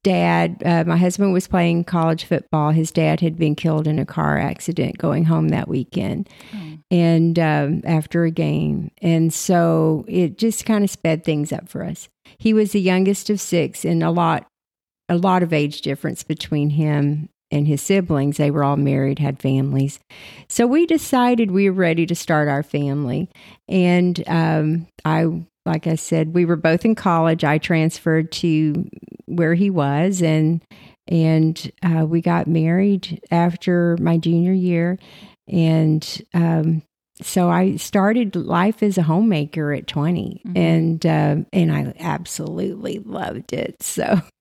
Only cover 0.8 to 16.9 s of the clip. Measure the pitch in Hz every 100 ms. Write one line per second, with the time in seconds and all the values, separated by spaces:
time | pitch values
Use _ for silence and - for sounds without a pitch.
0.8 | 165 165 180 185 202 185 - 190 170 170
1.8 | 170 175 165 160 - 135 - 156 151 160
2.8 | 160 - 156 156 170 160 156 151 165 156
3.8 | 156 151 - - 151 - - - - 170
4.8 | - - - 147 160 160 156 151 - 156
5.8 | - 175 - - 196 - - 208 160 156
6.8 | - 180 165 165 165 165 160 151 143 160
7.8 | - 160 151 170 165 165 151 151 151 147
8.8 | - - 170 165 165 - - 175 170 160
9.8 | 160 156 - 180 170 - 226 208 - 214
10.8 | 202 - 165 160 - 151 151 - 175 -
11.8 | - - - _ _ - 220 214 208 208
12.8 | 185 185 190 196 - 202 - 170 151 -
13.8 | - 165 165 170 165 160 - _ _ _
14.8 | _ _ - 175 185 185 170 160 147 -
15.8 | - 139 156 - - 156 - 151 147 147
16.8 | 151